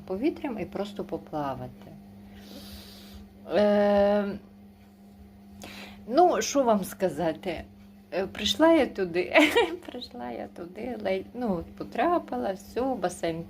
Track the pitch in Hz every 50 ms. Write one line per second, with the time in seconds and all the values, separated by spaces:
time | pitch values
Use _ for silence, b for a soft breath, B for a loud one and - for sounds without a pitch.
0 | - - 185 196 254 330 - - - 285 226 208 180 202 - - 202 208 - -
1 | 180 - 165 160 - - - 151 143 139 131 123 127 123 - - - - - -
2 | - - - - B B B B B B B B B B B B B B B B
3 | B B B B B - - - - - 151 185 208 208 202 208 202 202 202 202
4 | 202 202 208 208 202 202 202 208 - - - - - - - - - - - -
5 | - - - - - - - - - - - B B B B B B B B B
6 | - 196 233 302 359 349 262 254 226 - - 285 262 233 214 202 185 - - -
7 | 190 180 143 143 175 160 151 - - 190 160 - - - - - - - - -
8 | - - - 175 196 - - - 214 208 - - 311 330 330 320 247 - - -
9 | 190 175 160 180 180 - - 311 302 302 - 466 415 330 339 359 - - - 247
10 | 247 - - 247 240 247 233 220 208 208 202 202 175 170 185 208 226 254 240 214
11 | 208 190 190 190 190 - - 240 247 226 185 165 170 - - - - - - 233
12 | 247 339 349 320 311 - 262 247 240 202 190 196 - - - 226 254 269 254 202
13 | 180 180 180 - - 170 160 165 170 -